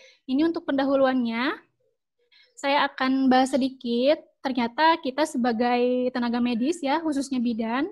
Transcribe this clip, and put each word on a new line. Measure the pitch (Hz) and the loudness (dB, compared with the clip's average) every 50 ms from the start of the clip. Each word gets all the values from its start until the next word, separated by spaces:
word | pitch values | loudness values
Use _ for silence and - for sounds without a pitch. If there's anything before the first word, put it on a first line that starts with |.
| - - - _ _ - | -20 -20 -20 _ _ -4
ini | 254 277 320 | 0 0 2
untuk | 339 339 339 330 - | 0 0 -2 -4 -4
pendahuluannya. | 277 269 277 269 277 269 269 262 262 254 240 233 226 233 254 294 427 - - _ _ _ _ _ _ _ _ _ _ _ _ _ _ _ _ _ _ | -2 0 0 2 2 2 2 2 2 2 -2 -2 -2 -2 -2 -2 -4 -6 -10 _ _ _ _ _ _ _ _ _ _ _ _ _ _ _ _ _ _
Saya | - - 277 277 285 285 | -6 -2 0 2 2 2
akan | 277 - - 262 262 262 269 269 | 0 -2 -2 -2 0 0 2 4
bahas | 262 254 254 269 262 294 262 | 4 4 4 4 2 0 0
sedikit. | 254 262 262 - - 233 233 233 254 277 320 320 - _ _ _ | -2 -2 -4 -6 -6 -4 -2 0 2 2 2 0 -2 _ _ _
Ternyata | - 277 240 254 233 233 233 - 311 330 330 330 330 | -6 -4 -2 -2 -2 -2 0 2 4 4 4 2 0
kita | 262 262 285 311 311 | -6 -2 -2 -2 -2
sebagai | - 254 233 247 233 220 240 240 247 247 247 247 254 247 247 247 247 | -2 -2 0 0 0 0 0 0 2 2 2 0 0 0 -2 -2 -2
tenaga | 254 240 240 233 240 | -4 -4 -2 -2 -2
medis | 240 240 247 214 247 285 339 - | -2 0 0 0 -2 -2 -2 -2
ya, | - 269 285 330 339 | -2 -2 -2 0 0
khususnya | 320 285 277 254 - 269 | -2 -2 -4 -4 -4 -4
bidan, | 254 233 240 233 214 226 220 233 262 302 403 | -4 -2 -2 -2 -4 -4 -4 -2 -2 -4 -4